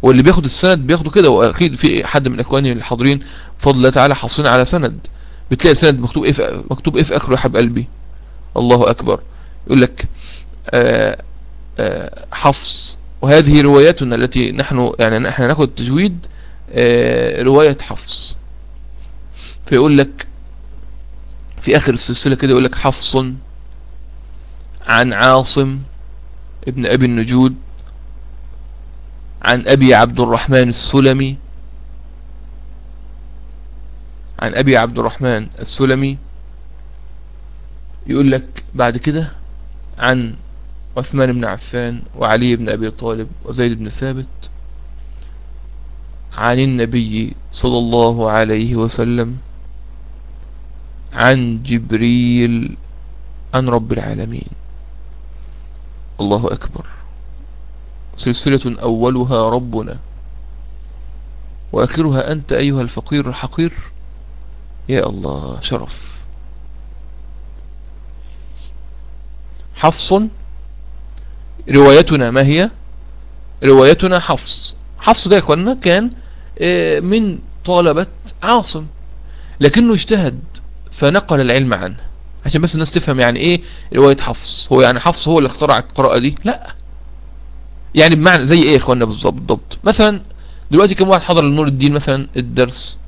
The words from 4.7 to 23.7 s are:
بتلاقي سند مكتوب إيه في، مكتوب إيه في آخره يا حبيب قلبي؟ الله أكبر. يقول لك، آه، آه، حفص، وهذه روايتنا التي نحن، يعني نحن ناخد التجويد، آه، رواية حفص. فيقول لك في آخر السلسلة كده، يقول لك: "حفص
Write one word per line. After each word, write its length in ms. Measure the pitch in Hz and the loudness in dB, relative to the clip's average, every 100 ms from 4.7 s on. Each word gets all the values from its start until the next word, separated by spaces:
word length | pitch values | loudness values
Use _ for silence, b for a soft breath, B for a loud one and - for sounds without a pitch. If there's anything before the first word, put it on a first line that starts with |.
| 175 131 - - b b b b | 2 -2 -4 -12 b b b b
بتلاقي 240 | 127 175 | 2 4
سند 260 | 143 165 135 | 6 4 2
مكتوب 240 | 120 - | 0 0
إيه 80 | 123 | 0
في، 320 | 143 - - - | 0 0 -4 -6
مكتوب 260 | 131 - 147 | -4 0 2
إيه 60 | |
في 140 | 151 151 | 2 2
آخره 160 | - | 2
يا 60 | 127 | 2
حبيب 180 | 135 - | 2 2
قلبي؟ 320 | 120 120 123 - - b b b - - | 2 0 -6 -10 -16 b b b -8 0
الله 340 | 120 120 120 | 4 6 6
أكبر. 300 | 117 120 101 - b b b - | 2 0 -2 -4 b b b 2
يقول 140 | 135 | 4
لك، 260 | 123 - - B B B B - - | 4 2 -6 B B B B -14 0
آه، 520 | 123 120 117 107 95 - - - - - - | 2 4 4 2 -2 -10 -14 -14 -16 -16 -4
آه، 480 | 107 - - - - | -4 -4 -8 -12 -14
حفص، 680 | - 143 139 - - - - - - | -2 0 0 -2 -2 -2 -6 -14 -4
وهذه 400 | 131 151 143 147 | 6 6 8 6
روايتنا 520 | 143 143 151 175 131 | 8 8 8 6 0
التي 380 | 117 123 - 113 | 0 0 2 0
نحن، 400 | 98 135 131 123 - | -2 -2 0 0 2
يعني 200 | 117 110 | 2 2
نحن 240 | 120 123 | 0 0
ناخد 200 | 123 151 | 2 2
التجويد، 640 | 139 - 123 139 202 175 - b b b - | 2 0 -2 2 2 0 -10 b b b -6
آه، 720 | 123 120 120 120 120 120 90 | 2 4 6 4 2 0 2
رواية 360 | 123 139 151 135 | 4 8 6 4
حفص. 540 | - 104 - - - - - - - - - - - - - B B B - | -6 -10 -4 -4 -2 -8 -12 -16 -16 -16 -16 -16 -14 -16 -16 B B B 2
فيقول 320 | 135 147 143 | 4 6 6
لك 280 | 139 - - - - - - - - - - - - - - - | 4 -2 -14 -14 -16 -18 -16 -14 -14 -14 -14 -16 -16 -16 -14 -8
في 160 | - 143 | 2 2
آخر 180 | 143 | 4
السلسلة 400 | 117 - 120 143 | 0 0 0 0
كده، 160 | 131 139 | 2 4
يقول 140 | 127 | 4
لك: 100 | 127 | 4
"حفص 420 | - 139 127 - 135 131 131 - - - | 0 0 0 0 0 -2 -6 -12 -16 -16